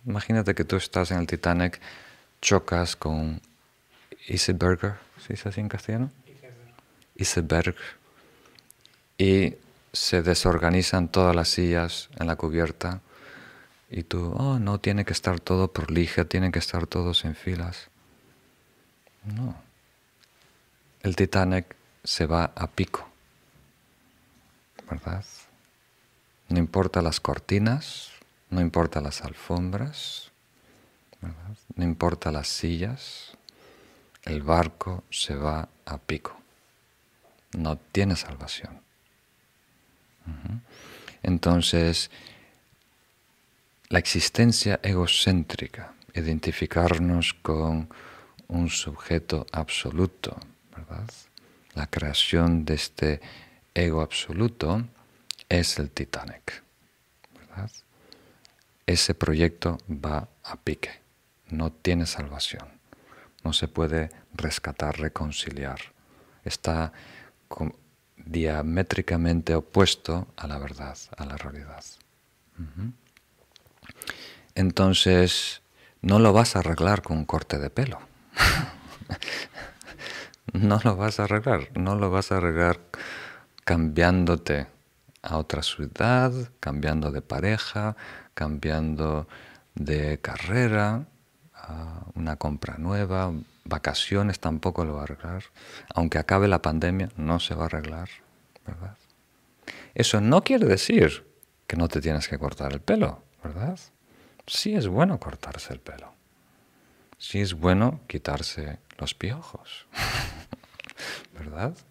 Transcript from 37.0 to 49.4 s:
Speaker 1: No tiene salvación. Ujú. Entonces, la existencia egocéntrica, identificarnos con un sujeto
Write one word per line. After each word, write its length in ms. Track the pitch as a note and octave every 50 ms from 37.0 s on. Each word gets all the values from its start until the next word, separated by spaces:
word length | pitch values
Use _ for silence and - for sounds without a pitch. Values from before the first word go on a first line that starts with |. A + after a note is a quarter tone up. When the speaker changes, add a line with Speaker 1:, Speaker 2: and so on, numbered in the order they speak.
| _ _ _ _ _ _ _ _ _ _ -
Speaker 1:
No 240 | F2+ D#2+ D#2 D2+
tiene 380 | D#2 _ _ - G2 G2 G2 F2+
salvación. 640 | - - - C#2 C2+ C#2+ - - - - - - - _ _ _ _ _ _ _ _ _ _ _ _ _ _ _ _ _ _ _ _ _ _ _ _ _ _ _ _ _
Ujú. 340 | E2 D#2 C#2+ C#2+ - G#2+ A#2+ - _ - - - - - - - - - _ -
Entonces, 880 | - F2+ E2 - E2+ F2 F2 E2 - - E2+ E2 E2+ E2+ - - - - - - - - - - _ _ _ _ _ _ _ _ _ _ _ _ _ _ _ _ _ _ _ _ _ _ _ _ _ _ _ _ _
la 100 | F2+ F2
existencia 800 | - - - E2+ - - - - A#2 A#2 A2+ - - G#2+ G2 - -
egocéntrica, 1120 | G2+ G2 F2+ F2+ E2 - - - G2 F#2+ F2 D#2+ - - - - - - - - - - _ - - -
identificarnos 1200 | F2 D#2+ D#2+ D#2+ D#2 - E2 D#2 - - - - E2+ F2 E2+ E2+ E2 F2 F2 F2 E2+ E2 - -
con 560 | _ _ - D#2 D#2 D#2+ D#2+ D#2+ D#2+ D#2+ D#2+ - - - - - - - - _ - -
un 220 | _ E2+ E2+ E2+ D#2+
sujeto 800 | - - - D2 D2 - - - E2+ E2 - - D#2+ D#2